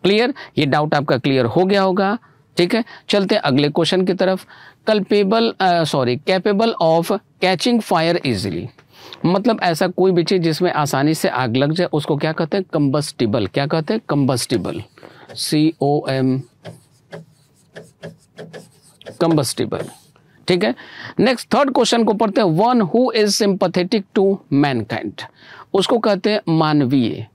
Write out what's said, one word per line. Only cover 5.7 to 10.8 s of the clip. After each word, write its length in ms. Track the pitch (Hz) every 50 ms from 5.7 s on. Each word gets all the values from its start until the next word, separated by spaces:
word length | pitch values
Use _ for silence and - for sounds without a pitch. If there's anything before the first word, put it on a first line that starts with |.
| 175 170 165
सॉरी, 340 | 147 - 147 131 120 123 135
capable 540 | - - 185 190 180 214 208 196 226 233 220 - 170
of 220 | 160 160 170 165 - 165 - _ _ _ _ -
catching 380 | 180 185 170 - 254 240 233
fire 440 | 208 - 240 165 160 165 170 175 -
easily, 420 | 143 117 95 92 101 82 85 101 117 _ _ _ _ _ - - - - - -
मतलब 340 | 165 180 196 208 247 220 208 -
ऐसा 240 | 180 165 151 185 180
कोई 240 | 180 - 180 190
भी 120 | 185 170 170
चीज़ 180 | - 208 185
जिसमें 300 | 165 165 156 - 175 175
आसानी 420 | - 151